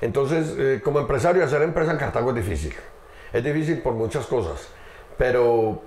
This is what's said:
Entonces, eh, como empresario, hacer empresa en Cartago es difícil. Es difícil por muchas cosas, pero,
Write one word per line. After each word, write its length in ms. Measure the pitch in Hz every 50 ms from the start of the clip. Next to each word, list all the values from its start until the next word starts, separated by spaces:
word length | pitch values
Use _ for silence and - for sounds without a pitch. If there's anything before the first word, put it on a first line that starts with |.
Entonces, 540 | - 120 107 139 139 139 160 160 160 156 - -
eh, 240 | 139 135 135 120 -
como 160 | 147 139 147
empresario, 460 | 143 120 139 131 113 170 180 185 170
hacer 160 | 131 143 147
empresa 300 | 151 170 160 175 160 156
en 60 | 165 147
Cartago 340 | 139 - - 127 117 127
es 60 | 127 117
difícil. 360 | 104 95 85 71 76 85 - - - - - - - - - - - -
Es 120 | - 117 120
difícil 400 | 147 147 156 156 151 170 - -
por 100 | 135 117
muchas 320 | 113 113 110 - 147 123
cosas, 420 | - 135 123 101 82 76 - - - - - - - - - - - -
pero, 680 | - 135 127 127 123 120 117 117 117 110 107 - - -